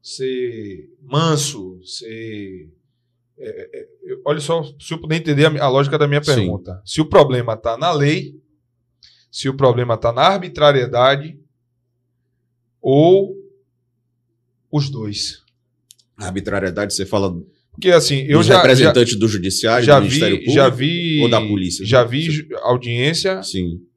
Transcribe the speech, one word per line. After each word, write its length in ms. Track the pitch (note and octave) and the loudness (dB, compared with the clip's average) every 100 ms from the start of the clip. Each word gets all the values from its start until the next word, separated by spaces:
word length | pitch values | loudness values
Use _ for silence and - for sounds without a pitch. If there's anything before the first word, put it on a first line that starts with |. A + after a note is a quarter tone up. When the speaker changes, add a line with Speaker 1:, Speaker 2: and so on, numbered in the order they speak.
Speaker 1:
ser 880 | - - C3 B2+ B2 A2 G#2 F#2 - _ | -18 -10 -8 -6 -8 -10 -14 -16 -20 _
manso, 800 | - D3 E3 D3 - G#2+ F#2 F2+ | -4 -2 0 0 -2 -8 -14 -16
ser, 840 | - - A2+ A2+ A2+ G#2+ G2 F#2 D#2+ _ _ _ _ _ _ _ | -18 -16 -14 -14 -12 -12 -14 -16 -20 _ _ _ _ _ _ _
é, 80 | A2 | -16
é, 320 | F#2+ F#2 - | -16 -16 -18
é, 360 | - _ - B2+ - | -20 _ -16 -10 -6
olha 140 | D#3 | -6
só, 240 | D3 E3 C#3+ - | -4 -6 -6 -18
se 140 | - | -14
eu 60 | E3 | -12
puder 180 | D#3 D#3+ | -6 -4
entender 280 | D#3 C#3+ D#3 | -2 2 2
a, 180 | D3 | 2
a 60 | C#3+ | 0
lógica 280 | C3+ C#3+ D3+ | 0 0 0
da 100 | D3 | 0
minha 160 | C#3+ | 0
Speaker 2:
Sim. 100 | D3+ | 0
Speaker 1:
pergunta. 480 | B2+ F#2 F#2 - F#2 | 0 0 -6 -12 -18
Se 160 | - - | -8 -4
o 60 | D#3 | 4
problema 500 | F#3+ B2+ B2 A#2 A2 | 4 4 2 -4 -4
tá 220 | A#2+ A#2 | -4 -2
na 140 | E3 | -2
lei, 440 | D#3 C#3+ F3 - - _ _ _ _ _ _ _ _ _ | 2 0 0 -6 -18 _ _ _ _ _ _ _ _ _
se 160 | - C3+ | -6 -6
o 80 | C3+ | 2
problema 400 | C3 A#2+ A#2+ A2+ | 2 4 0 0
tá 160 | A#2 | 0
na 120 | A#2+ | 2
arbitrariedade, 1160 | E3 G3 F3 D3 D3 C#3 A#2+ A#2+ B2+ C#3+ D#3 - _ _ _ _ _ _ _ _ _ _ _ _ _ _ | 2 2 -6 2 4 4 0 2 2 2 -6 -18 _ _ _ _ _ _ _ _ _ _ _ _ _ _
ou 560 | - C#3 E3 F#3+ G3+ - - _ _ _ _ _ _ _ _ _ _ _ _ | 2 4 6 4 2 -8 -20 _ _ _ _ _ _ _ _ _ _ _ _
os 180 | D3+ C#3 | -4 -4
dois? 540 | A#2+ G#2+ G2+ - - _ _ _ _ _ _ _ - | -6 -10 -8 -10 -12 _ _ _ _ _ _ _ -12
Speaker 2:
A 80 | F2+ | -8
arbitrariedade, 680 | F#2+ F#2+ G2 F#2+ F2 G2+ - | -8 -4 -4 -4 -4 -6 -6
você 100 | F#2+ | -2
fala 260 | G#2 G2 E2+ - _ _ | -2 -2 -4 -12 _ _
Speaker 1:
Porque, 200 | - F3+ | -2 4
assim, 340 | E3+ - C#3 C#3 | 4 4 -2 2
eu 120 | D3+ | 4
Speaker 2:
dos 80 | E3+ | 6
Speaker 1:
já, 100 | F#3 | 6
Speaker 2:
representantes 560 | D#3 C3 - B2+ A#2 | 6 6 6 4 2
Speaker 1:
já, 60 | A2+ | 2
Speaker 2:
do 80 | A2 | 0
judiciário, 580 | G2+ F#2 - A2+ A#2+ A#2+ | 0 -4 -2 0 2 6
Speaker 1:
já 140 | C#3+ | 6
Speaker 2:
do 60 | G2+ | 4
Ministério 300 | C#3+ G#2+ G2 | 0 0 0
Speaker 1:
vi, 40 | |
Speaker 2:
Público 160 | A#2+ C#3+ | 2 4
Speaker 1:
já 140 | C3+ | 4
vi, 520 | A#2+ C#3+ E3+ E3+ D3+ | 2 -4 -2 -2 0
Speaker 2:
ou 80 | A#2 | 2
da 100 | A2 | 2
polícia? 460 | G#2 G2+ F2+ - F#2+ | 0 -4 -4 -6 2
Speaker 1:
já 180 | B2+ | 2
vi 220 | A2+ C3 E3 | 2 -2 -4
Speaker 2:
Você 60 | |
Speaker 1:
ju-, 160 | D3+ - A#2 | -6 -6 -6
audiência 800 | A#2+ B2+ A#2+ A#2+ C#3 E3+ F#3+ F#3+ | -2 -2 -2 -2 -2 -2 -4 -6
Speaker 2:
Sim. 400 | F#3+ F#2+ F2 E2+ _ | -8 -6 -6 -8 _